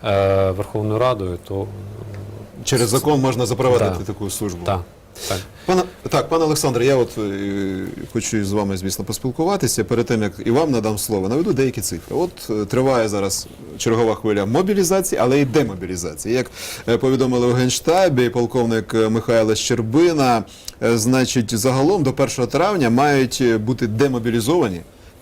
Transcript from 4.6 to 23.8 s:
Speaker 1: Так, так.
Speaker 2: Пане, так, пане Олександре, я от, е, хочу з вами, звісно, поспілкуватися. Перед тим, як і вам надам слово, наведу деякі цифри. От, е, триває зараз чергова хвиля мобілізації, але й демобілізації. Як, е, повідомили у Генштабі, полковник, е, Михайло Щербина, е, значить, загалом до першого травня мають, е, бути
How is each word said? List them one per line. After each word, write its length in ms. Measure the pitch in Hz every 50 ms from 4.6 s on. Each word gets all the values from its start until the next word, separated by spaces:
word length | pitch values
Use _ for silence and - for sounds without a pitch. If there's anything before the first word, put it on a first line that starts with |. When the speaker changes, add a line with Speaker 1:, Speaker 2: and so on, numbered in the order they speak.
| 87
Speaker 1:
Так, 140 | 101 98 92 87 - - - - - - - - -
так. 100 | 98 92 92 - - - -
Speaker 2:
Пане, 160 | - 185 185 180 180 - - - -
так, 200 | - 156 160 -
пане 160 | 165 165 165
Олександре, 400 | 151 151 147 - 139 120 117 120
я 100 | 135 139
от, 220 | 131 117 113 - 110
е, 600 | 107 101 98 98 101 101 98 101 98 98 95 95 95 92 - - - -
хочу 320 | - 117 104 - - 107 101
з 80 | 95
вами, 240 | 101 107 101 98 98
звісно, 280 | 90 95 95 - - 101
поспілкуватися. 800 | - 107 - - 127 120 - 160 180 202 185 - 117 - - 107
Перед 220 | - 123 117 117
тим, 160 | - 123 110
як 100 | 107 101 - - -
і 60 | 117
вам 200 | 113 143 165 156
надам 280 | 131 117 107 110 107 98
слово, 300 | - - 110 98 95 98
наведу 240 | 120 151 170 220
деякі 280 | 156 120 135 131 120 117
цифри. 360 | 101 - 90 80 - - 101
От, 140 | 135 175 175 175 - - -
е, 140 | 110 107 104
триває 440 | 95 - 123 131 135 131 120 113 107
зараз 380 | 101 101 98 98 95 - - - - - - 76 76 76
чергова 360 | - 120 113 113 117 110 107
хвиля 320 | - - 110 104 101 98
мобілізації, 760 | 101 117 160 190 190 208 202 185 165 190 190 185 - - - 117
але 160 | 127 135 147
й 40 | 143
демобілізації. 920 | 120 117 156 139 110 98 90 95 90 92 87 87 82 76 - - 101 117
Як, 160 | 127 120 - - - - - - - - -
е, 80 | 117
повідомили 500 | 117 - 131 135 123 131 123 127 123 120
у 60 | 123
Генштабі, 760 | 120 127 127 127 123 - - - 165 185 190 180 139 123 123 120
полковник, 680 | 117 123 120 113 - 127 117 117 113 110 98 - -
е, 140 | 113 110 110
Михайло 460 | 110 113 110 - 117 113 110 110 110
Щербина, 880 | 107 - - 120 117 113 110 113 151 175 175 165 147 135 127 120 113 95 - - - - - - -
е, 160 | - 113 117 113
значить, 600 | 107 123 127 131 127 - - 127 104 101 117 110
загалом 440 | 104 131 127 131 139 165 202 196
до 100 | 143 135
першого 360 | 123 - 139 135 - - 123 -
травня 420 | - 143 170 202 208 180 135 117
мають, 480 | 117 127 143 147 143 135 131 120 - -
е, 180 | 131 120 117 110
бути 280 | 107 117 127 -